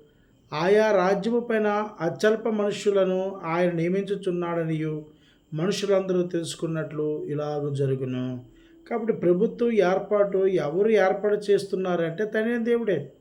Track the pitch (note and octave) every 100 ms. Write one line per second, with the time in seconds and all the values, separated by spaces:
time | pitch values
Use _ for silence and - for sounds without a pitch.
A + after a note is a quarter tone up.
0 | - _ _ _ _ D3+ F3 G#3 A3 G3+
1 | F3+ G3 A3+ A#3+ A#3 A3 G#3 G#3 G#3+ -
2 | E3 E3 G#3+ A3 A3+ G#3+ G3+ - G#3 G3
3 | F#3+ F#3 F#3+ F#3+ E3 E3 F3+ E3 E3+ G3
4 | G3 G3 F#3+ F3 E3+ E3+ D#3+ D#3 D#3 D3+
5 | D#3 - _ _ _ D#3 F#3 F#3+ G3+ F#3+
6 | F#3 F3+ F3 E3+ D#3+ - E3 D#3+ - D3+
7 | D3+ D3+ F#3 C#3+ D3 D3 D3 C#3 C#3 C3
8 | B2+ B2+ B2+ B2+ - - _ - - A3+
9 | A3 - F3 F3+ A3+ - A#3+ A3 F3+ F#3
10 | - G#3 G3 F#3+ F#3+ F3+ C#3+ E3+ G#3+ G#3+
11 | F#3+ F#3+ G#3 G#3 G#3 G3 - F#3 F#3 F3
12 | E3 D#3+ G#3+ A3 A3 A#3+ A3+ A#3 G#3+ E3
13 | C#3 -